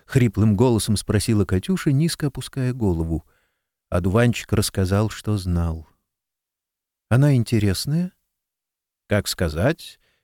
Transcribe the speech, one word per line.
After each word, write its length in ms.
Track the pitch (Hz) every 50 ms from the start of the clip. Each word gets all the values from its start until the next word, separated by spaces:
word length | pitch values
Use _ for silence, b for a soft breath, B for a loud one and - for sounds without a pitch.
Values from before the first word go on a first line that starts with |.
| B
хриплым 500 | B - 131 123 113 - 92 107 110 104
голосом 400 | 92 123 131 117 104 - - 104
спросила 480 | - - - 110 104 - - 110 104 95
Катюша, 480 | - 98 92 - - 190 170 - 156 135
низко 340 | 139 165 165 - - 156
опуская 460 | 139 - 135 - - - 139 127 127 127
голову. 520 | 131 107 98 85 80 80 82 80 76 - _ _ _ _ _ _ _ _ _ _ _ _ _
Одуванчик 640 | - 95 87 95 92 117 120 120 - - - - 104
рассказал, 580 | 101 101 - - 101 95 92 98 101 110 104
что 280 | - - - 107 107 101
знал. 480 | 92 92 87 87 85 82 82 82 78 _ _ _ _ _ _ _ _ _ _ _ _ _ _ _ _ _ _ _ _ _ _ _ _ -
«Она 280 | 120 127 143 147 139
интересная?» 760 | 123 110 - 120 110 104 98 92 - - 139 151 170 180 180 _ _ _ _ _ _ _ _ _ _ _ _ _ _ _ _ _ _ _ -
«Как 200 | 104 101 - -
сказать, 720 | - - 92 80 76 80 101 143 170 _ - - - _ _ _ _ _